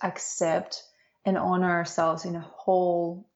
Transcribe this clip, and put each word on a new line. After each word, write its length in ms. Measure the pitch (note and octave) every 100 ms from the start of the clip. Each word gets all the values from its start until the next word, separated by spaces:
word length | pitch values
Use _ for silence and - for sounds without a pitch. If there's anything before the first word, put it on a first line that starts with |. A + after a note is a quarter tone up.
accept, 800 | F#3 - - - E3 D#3+ - - - _ _ _ G3
and 120 | F#3+
honor 340 | F#3 F3+ F3+
ourselves 540 | E3+ E3+ - E3 E3 F3
in 100 | E3+
a 60 | E3 -
whole 720 | - F#3 F3+ E3+ E3+ F3 -